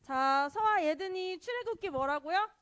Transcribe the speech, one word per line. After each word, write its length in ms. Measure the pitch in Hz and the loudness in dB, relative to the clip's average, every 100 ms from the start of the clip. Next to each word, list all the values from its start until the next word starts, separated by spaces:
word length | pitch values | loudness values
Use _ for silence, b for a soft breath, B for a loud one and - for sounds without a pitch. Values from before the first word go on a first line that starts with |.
자, 480 | - 262 269 277 285 | -2 0 2 2 2
서아, 320 | 403 440 415 | 2 2 4
예든이 560 | 302 311 381 370 370 370 | 2 0 -2 -4 -4 -6
출애굽기 520 | - 494 440 440 392 | -6 -4 -4 -4 -4
뭐라고요? 580 | 269 269 294 285 370 427 _ | -2 0 -2 0 -2 -2 _